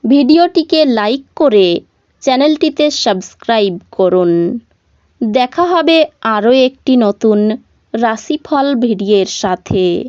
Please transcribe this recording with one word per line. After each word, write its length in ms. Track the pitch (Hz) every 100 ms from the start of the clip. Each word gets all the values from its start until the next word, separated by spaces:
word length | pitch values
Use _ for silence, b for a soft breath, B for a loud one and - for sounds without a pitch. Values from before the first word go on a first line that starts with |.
ভিডিওটিকে 760 | 233 285 262 311 349 359 320 311 302 226
লাইক 240 | 208 269 -
করে 320 | - 294 214 185 170 _ _ _ _
চ্যানেলটিতে 600 | - 254 294 302 311 277 302 294
সাবস্ক্রাইব 800 | 240 190 - _ - 226 202 180 _
করুন। 400 | - 185 185 175 170 170 233 _ _ _ _ _ _
দেখা 440 | 226 226 247 - 349
হবে 300 | 349 311 330 302 _
আরও 300 | 226 214 214 262 254
একটি 260 | 262 - 254
নতুন 420 | 214 202 220 208 208 214 _ _ _
রাশিফল 720 | 226 233 220 - 302 - 285 277 262
ভিডিওর 480 | 240 196 196 202 185
সাথে। 500 | - 196 185 - 196 180 175